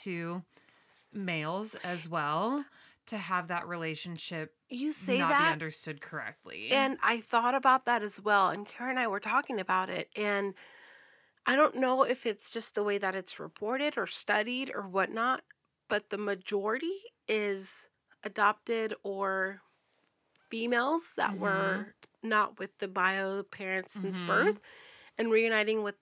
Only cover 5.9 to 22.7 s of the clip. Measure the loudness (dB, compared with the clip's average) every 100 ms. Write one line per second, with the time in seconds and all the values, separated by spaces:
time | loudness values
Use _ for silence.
5.9 | -10 -10 -10 -10 -12 -14 -12 0 2 2
6.9 | 2 0 0 0 2 4 4 4 4 4
7.9 | 0 -2 -4 4 4 4 2 -6 -8 -4
8.9 | 0 0 -2 0 0 0 -2 0 0 0
9.9 | -4 -6 -2 0 2 0 -4 -14 -20 -20
10.9 | -20 -20 _ _ _ 2 4 4 4 4
11.9 | 6 4 2 -2 -4 -4 -2 -2 0 0
12.9 | 0 0 -2 -4 -8 -10 -6 -4 0 0
13.9 | -2 -2 -2 2 2 2 -2 -4 -6 -2
14.9 | 0 0 2 0 0 -4 _ _ _ -2
15.9 | -2 0 -4 -2 -4 -2 -2 0 -2 -2
16.9 | -6 -10 _ -2 0 0 -2 -4 -6 -10
17.9 | _ _ _ -8 2 2 2 -2 -2 -2
18.9 | -4 -6 -2 -2 0 -2 -4 -16 _ _
19.9 | _ _ _ _ -20 _ -4 0 2 2
20.9 | 0 -2 -2 -2 0 0 2 0 -2 -6
21.9 | -14 -20 _ 0 2 2 -2 -12